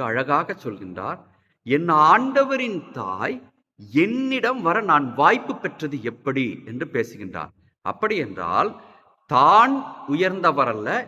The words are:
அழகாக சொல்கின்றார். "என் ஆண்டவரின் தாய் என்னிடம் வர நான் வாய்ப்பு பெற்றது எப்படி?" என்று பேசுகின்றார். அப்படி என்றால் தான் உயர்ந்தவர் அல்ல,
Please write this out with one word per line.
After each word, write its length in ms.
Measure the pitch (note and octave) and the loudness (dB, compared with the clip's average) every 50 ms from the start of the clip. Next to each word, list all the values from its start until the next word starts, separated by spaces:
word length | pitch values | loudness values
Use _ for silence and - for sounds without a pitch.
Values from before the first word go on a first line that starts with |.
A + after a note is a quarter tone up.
| C3 | -6
அழகாக 500 | A2+ A2+ B2+ C3+ C#3 D3 D3+ E3+ - F#3+ | -4 -2 -2 -2 0 0 -2 -2 -4 -8
சொல்கின்றார். 640 | - - B2 G2+ F#2 G2 F#2 F2 F#2 F#2+ B2+ F3 F3+ - _ _ _ _ _ _ _ _ | -10 -10 -12 -12 -10 -12 -14 -12 -10 -10 -10 -10 -12 -16 _ _ _ _ _ _ _ _
"என் 220 | A#2+ C3 D3 E3+ E3+ | 0 0 2 2 4
ஆண்டவரின் 920 | D#3+ D3+ D3+ D#3+ F#3 A3+ B3+ C4+ C4+ C#4 C#4 C4 C4+ B3 B3+ A#3 G3+ E3 - - - | 4 6 6 6 6 4 4 2 2 2 2 2 0 -2 -4 -4 -6 -8 -10 -10 -12
தாய் 440 | C3 G#2 F#2+ F#2+ F#2+ A2 E3 B3+ B3+ - _ _ _ _ _ _ - G#2 G2+ A2 | -10 -8 -8 -6 -4 -4 -6 -6 -8 -12 _ _ _ _ _ _ -20 -16 -2 0
என்னிடம் 680 | D3 F3+ G#3+ A#3+ C4 C4+ C4 C4 B3+ A3+ A#3 C4 B3+ F#3 | 2 2 2 0 -2 -4 -2 -2 -2 -2 -2 -2 -2 0
வர 180 | E3 F3 A3 | 0 0 0
நான் 260 | A3 F#3 D#3 D3 C#3 B2 A2 | 2 2 2 2 2 0 0
வாய்ப்பு 400 | - D3 F3 A3+ B3+ - - A3 | 2 2 4 2 2 -2 -8 -10
பெற்றது 400 | - - F3 - - D#3 D3 C#3+ C3 G#2+ | -8 -8 -10 -8 -8 -10 -10 -8 -8 -8
எப்படி?" 440 | A#2 A2+ - _ C#3 C3 C3+ B2+ A2 F#2 - - | -8 -10 -6 _ -4 -2 -2 -2 -2 -4 -8 -12
என்று 200 | A2 A2+ B2+ - B2 | -12 -10 -10 -8 -4
பேசுகின்றார். 640 | - B2 A2 - - G2+ G2+ F#2 E2+ E2+ D2+ D2+ _ _ _ _ _ _ - | -4 -4 -4 -4 -8 -12 -14 -12 -10 -10 -12 -12 _ _ _ _ _ _ -8
அப்படி 320 | G2 G2+ - G#3+ G#3+ A3 | -8 -6 -4 -4 -2 -2
என்றால் 540 | F3+ C#3 - F#2+ F#2 F2 E2+ F2+ A2 D#3+ A3 - - - - _ _ _ _ _ _ _ - | -2 -4 -6 -8 -8 -6 -2 0 0 0 -2 -4 -10 -18 -20 _ _ _ _ _ _ _ 0
தான் 420 | C3 B2 C#3 D#3+ G3 G#3+ A#3 C4 C#4 C4+ - - - - - | 2 6 6 8 8 8 6 6 2 -2 -6 -10 -14 -14 -6
உயர்ந்தவர் 640 | - C#3+ D#3 F#3 F#3 F#3 F#3+ F3 E3+ C#3+ C3+ C3 A#2+ | -4 -2 0 0 -2 0 0 0 2 2 2 0 0
அல்ல, 200 | A2 G#2+ G#2 B2 F#3 B3 A#3+ | -2 -4 -4 -4 -4 -4 -6